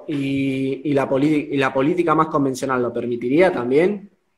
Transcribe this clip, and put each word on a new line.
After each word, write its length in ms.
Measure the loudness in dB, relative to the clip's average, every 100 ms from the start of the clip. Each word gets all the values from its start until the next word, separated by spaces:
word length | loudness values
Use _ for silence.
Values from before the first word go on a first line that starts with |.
| -8
y, 800 | -4 -2 -2 -2 -2 -4 -4 -2
y 20 |
la 160 | 0 0
politi-, 400 | 0 2 0 -2
y 40 | 0
la 160 | 0
política 420 | 2 0 2 2 2
más 100 | 2
convencional 560 | 2 0 -2 -2 -2
lo 100 | -2
permitiría 600 | -4 -4 -4 0 4 4
también, 580 | 2 0 2 2 0 -10 _ _